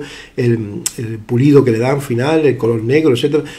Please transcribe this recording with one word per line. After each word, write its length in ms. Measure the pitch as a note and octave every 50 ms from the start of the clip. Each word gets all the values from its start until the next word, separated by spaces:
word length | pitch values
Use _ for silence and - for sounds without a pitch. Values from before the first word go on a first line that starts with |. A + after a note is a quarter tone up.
| D3 - - - - - -
el, 460 | - B2+ A#2+ A#2 A2+ A2 G2+ G2+ - - - - -
el 220 | A#2+ A2 A2+ A2
pulido 440 | G#2 - A#2+ A#2+ C3+ D3 C#3+ C#3 B2
que 80 | A#2+
le 60 | A2+ A2
dan 240 | A#2+ C3 C#3+ C#3
final, 440 | C#3 - B2 A#2 B2+ C#3+ D#3+ D#3+ D#3
el 120 | C#3 A#2 A#2+
color 260 | - A2+ A#2 A2 G#2+
negro, 300 | A#2 C3+ D#3 D#3 D#3 B2
etcétera, 300 | A#2 - D3 C#3+ D3+ C#3+ D3 -